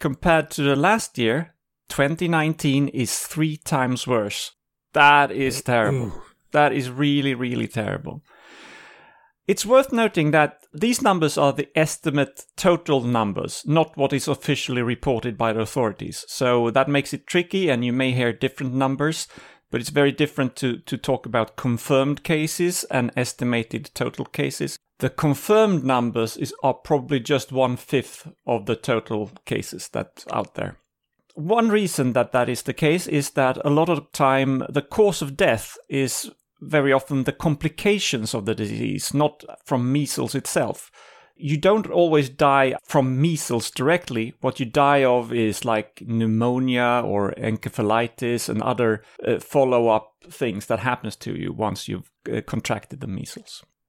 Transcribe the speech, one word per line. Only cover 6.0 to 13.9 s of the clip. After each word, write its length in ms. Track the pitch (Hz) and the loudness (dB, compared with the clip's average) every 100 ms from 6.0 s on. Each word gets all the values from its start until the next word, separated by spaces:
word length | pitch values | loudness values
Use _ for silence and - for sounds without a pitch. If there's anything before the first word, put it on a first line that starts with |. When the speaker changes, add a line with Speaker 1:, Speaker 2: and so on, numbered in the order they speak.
| 113 | -4
Speaker 2:
Ooh. 140 | - - _ _ | -10 -16 _ _
Speaker 1:
That 220 | 151 147 | 2 2
is 180 | 135 127 | 2 -4
really, 440 | 127 147 143 139 | -2 0 2 0
really 340 | 123 123 120 113 | -2 -4 -4 -4
terrible. 540 | 113 104 95 - 151 _ - - - - - - - - _ _ _ - | -4 -4 -6 -8 -14 _ -20 -20 -20 -20 -20 -20 -20 -20 _ _ _ -4
It's 200 | 196 196 | -2 4
worth 260 | 254 269 | 4 4
noting 380 | 233 220 180 151 | 2 0 2 2
that 340 | 156 147 - _ | 4 2 -2 _
these 300 | 151 226 240 | -4 -2 2
numbers 340 | 247 185 156 - | 2 2 0 2
are 160 | 143 | 0
the 160 | 131 139 - | 0 -4 0
estimate 680 | 156 - 160 143 139 - - - | 0 -2 -2 0 -2 -4 -20 -2
total 460 | 190 170 170 135 | 2 2 2 0
numbers, 600 | 120 120 104 90 - - 143 | 2 0 0 -2 -6 -8 0
not 300 | 160 156 | 0 0